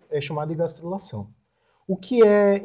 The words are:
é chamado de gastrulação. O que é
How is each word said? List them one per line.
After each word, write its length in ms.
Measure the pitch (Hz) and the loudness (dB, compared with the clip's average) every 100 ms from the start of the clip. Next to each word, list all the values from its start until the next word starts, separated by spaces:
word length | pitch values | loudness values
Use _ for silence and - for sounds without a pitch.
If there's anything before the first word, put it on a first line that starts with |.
| _ | _
é 100 | 147 | -8
chamado 280 | - 151 151 | -6 -8 -6
de 100 | 165 | -6
gastrulação. 680 | 165 - 170 190 - 107 101 _ _ _ _ _ - | -6 -8 -12 -12 -10 -14 -14 _ _ _ _ _ -8
O 100 | 185 | -8
que 300 | - 247 214 | -2 4 6
é 300 | 208 202 202 | 6 4 2